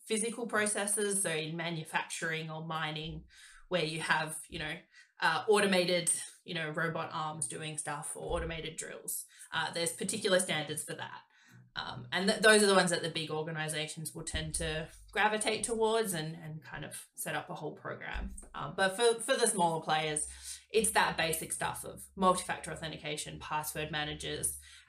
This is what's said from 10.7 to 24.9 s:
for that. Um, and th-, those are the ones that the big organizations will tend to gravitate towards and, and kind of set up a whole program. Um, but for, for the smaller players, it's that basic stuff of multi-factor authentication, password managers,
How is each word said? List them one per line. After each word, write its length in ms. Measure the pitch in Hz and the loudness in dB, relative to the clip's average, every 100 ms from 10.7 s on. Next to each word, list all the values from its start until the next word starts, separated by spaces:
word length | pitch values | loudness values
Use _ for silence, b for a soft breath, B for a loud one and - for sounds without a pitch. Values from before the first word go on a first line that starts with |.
| 151 | -4
for 100 | - | -6
that. 280 | 156 - - - B B B B - | -8 -10 -12 -18 B B B B -10
Um, 320 | - - - | -8 -8 -4
and 160 | 180 202 | 0 2
th-, 140 | 214 | 6
those 220 | 214 214 | 8 10
are 20 | 202 | 10
the 80 | |
ones 160 | 185 175 | 8 6
that 140 | 160 | 2
the 60 | 165 | 0
big 200 | 160 156 | -2 -2
organizations 840 | 156 160 156 156 151 156 - 156 165 | -2 -2 -2 -2 -2 -4 -6 -8 -8
will 80 | |
tend 320 | - 160 160 - | -6 -4 -2 -2
to 320 | 160 156 165 - - | -2 -2 -6 -12 -4
gravitate 520 | - 214 220 233 214 | 2 4 4 0 0
towards 500 | - 220 220 226 214 | 0 2 4 4 2
and, 220 | 165 156 165 | -2 -4 -6
and 200 | 156 156 | -10 -12
kind 200 | - 151 | -10 -10
of 120 | 151 - - - | -10 -12 -14 -10
set 200 | 170 151 | -6 -6
up 140 | - | -6
a 40 | |
whole 200 | 160 151 | -8 -8
program. 600 | - - - - - - - - - | -8 -10 -8 -6 -6 -6 -10 -12 -8
Um, 180 | 147 - | -6 2
but 200 | 196 285 | 2 4
for, 240 | 233 226 | 4 4
for 140 | - 254 | 2 2
the 120 | 220 | 4
smaller 360 | 202 170 160 | 4 2 2
players, 420 | 165 156 156 151 - B B B B | 0 0 2 -2 -4 B B B B
it's 200 | 220 208 | 2 4
that 260 | 208 170 165 | 4 4 2
basic 340 | 165 160 165 | 0 0 -4
stuff 320 | - 160 - | -4 -4 -4
of 180 | - - - - | -10 -14 -10 4
multi-factor 560 | 185 180 - 165 165 | 6 6 2 -6 -6
authentication, 680 | 156 160 156 151 151 156 151 | -8 -8 -6 -6 -6 -6 -8
password 520 | - 156 156 156 151 | -4 -4 -2 -4 -4
managers, 640 | 151 151 156 156 151 - - B B B | -2 -2 -4 -6 -2 -2 -4 B B B